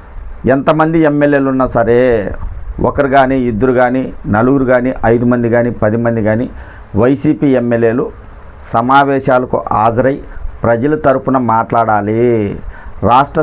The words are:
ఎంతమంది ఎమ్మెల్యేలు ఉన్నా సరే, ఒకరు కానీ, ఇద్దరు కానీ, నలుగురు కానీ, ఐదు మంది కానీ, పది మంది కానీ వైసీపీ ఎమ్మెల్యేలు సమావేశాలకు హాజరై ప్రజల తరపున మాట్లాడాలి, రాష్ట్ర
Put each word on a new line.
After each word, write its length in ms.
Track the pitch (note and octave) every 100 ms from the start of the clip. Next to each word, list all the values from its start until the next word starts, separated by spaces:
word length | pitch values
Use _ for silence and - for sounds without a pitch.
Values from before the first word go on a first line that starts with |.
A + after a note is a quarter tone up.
| - - - - A2
ఎంతమంది 440 | C3+ C3+ D#3 D#3 E3 D3+
ఎమ్మెల్యేలు 400 | D3 D3 C#3+ C3+
ఉన్నా 140 | C3 B2+
సరే, 260 | B2 A2 A#2+ B2+ A#2 F#2+ - - - - - A#2
ఒకరు 200 | D3 C#3 C3+
కానీ, 200 | C3 C3+ B2
ఇద్దరు 220 | G#2 C3 B2
కానీ, 220 | B2 C3 B2+ - -
నలుగురు 300 | G#2 B2 C#3 B2+
కానీ, 180 | B2+ B2+ - A2+
ఐదు 140 | A#2 A#2+
మంది 160 | B2 A#2+
కానీ, 160 | A#2+ A#2+ G2+
పది 160 | G#2+ A2+
మంది 180 | A#2 A2+ G#2
కానీ 180 | A2 B2+ - - - - G2+
వైసీపీ 480 | B2 C#3 D3+ D3+ D3 B2+
ఎమ్మెల్యేలు 440 | A#2+ A#2 A#2 B2 - - - - - - -
సమావేశాలకు 840 | A#2 B2 C#3 C#3 C3+ C3 B2+ B2+ - - A2+
హాజరై 400 | A2+ A2+ B2+ C#3+ - - - -
ప్రజల 300 | A2+ A#2 C#3 D#3
తరపున 320 | D3 C3+ C3+ C3 A#2
మాట్లాడాలి, 720 | A2+ A2+ A#2 A2+ G#2+ G2+ A2+ A#2+ A2+ G2+ G2 - - - - G2
రాష్ట్ర 320 | B2 C#3 E3